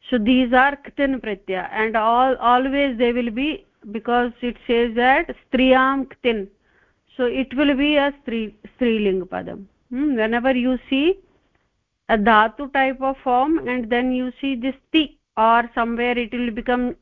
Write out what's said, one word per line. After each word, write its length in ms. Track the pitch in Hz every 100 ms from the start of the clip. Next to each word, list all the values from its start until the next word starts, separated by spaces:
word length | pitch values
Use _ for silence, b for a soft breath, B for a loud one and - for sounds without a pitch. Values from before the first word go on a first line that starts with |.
| -
So 80 | 254
these 360 | 208 254 254
are 240 | 254 277 277
ktin 420 | - - 277 269
pratyaya, 480 | 220 196 - 185 175
and 260 | 214 220 226
all, 380 | 220 240 262 254
always 600 | 233 247 269 277 277 226
they 140 | 240
will 180 | 240 233
be, 360 | 220 285 294 _ _ 208
because 400 | 220 226 240 240 233
it 140 | 240 233 -
says 300 | 233 240 226
that 400 | 247 277 339 - _
striyam 560 | 247 262 262 262 277 269
ktin. 400 | - 247 226 196 _ _ _ _ _ _ -
So 80 | 247
it 280 | 254 262 247
will 200 | 294 269
be 200 | 294 294
a 160 | 277 277
stri-, 320 | - 226 220 - - _
striling 480 | 247 220 202 190 180
padam. 380 | - - - 196 _ _
Hmm? 260 | 247 294 247
Whenever 400 | 220 240 254 254
you 220 | 247 254 -
see 300 | 269 311 392 _ _ _ _ _ _ _ _ -
a 80 | 220
dhatu 540 | 208 214 220 220 285
type 300 | 277 269 254
of 160 | 269 269
form, 440 | 269 247 277 320 -
and 220 | 254 220
then 240 | 240 254
you 180 | 254 254 -
see 160 | 277 262
this 200 | 262 262 _
ti, 260 | 320 294 _ _ -
or 340 | 220 233 233 240
somewhere 420 | 233 233 240 240
it 140 | 226
will 200 | 247 240
become 440 | 214 233 247 247 -